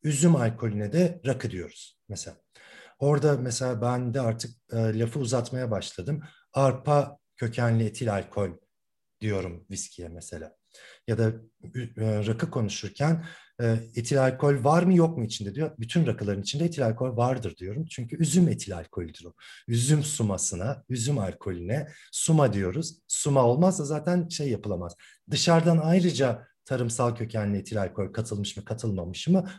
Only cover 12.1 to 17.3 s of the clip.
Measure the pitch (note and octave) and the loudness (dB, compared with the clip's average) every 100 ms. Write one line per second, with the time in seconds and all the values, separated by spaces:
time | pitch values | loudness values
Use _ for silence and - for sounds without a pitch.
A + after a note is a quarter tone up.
12.1 | G#2+ G#2+ A2+ E3+ C3 G#2 - G2 - D3 | 0 -2 -2 -2 -2 -2 -4 -10 -2 0
13.1 | E3 - - _ - A#2 A2+ - A#2+ A2+ | 0 -4 -18 _ -4 0 0 -4 -8 0
14.1 | C#3 C3 B2+ C#3+ C#3 C#3 E3 F3 F3 E3 | 2 2 2 2 4 4 6 6 6 4
15.1 | D#3 A2 - G2+ A2+ D#3 - A2+ E3+ C3+ | 2 -6 -6 -6 -4 -6 -6 -2 0 2
16.1 | - G#2 G2+ G2+ C#3+ E3+ D#3 A2+ A2+ B2+ | 0 -2 -4 -4 -2 -2 0 -2 0 -2
17.1 | A#2+ B2 | 0 0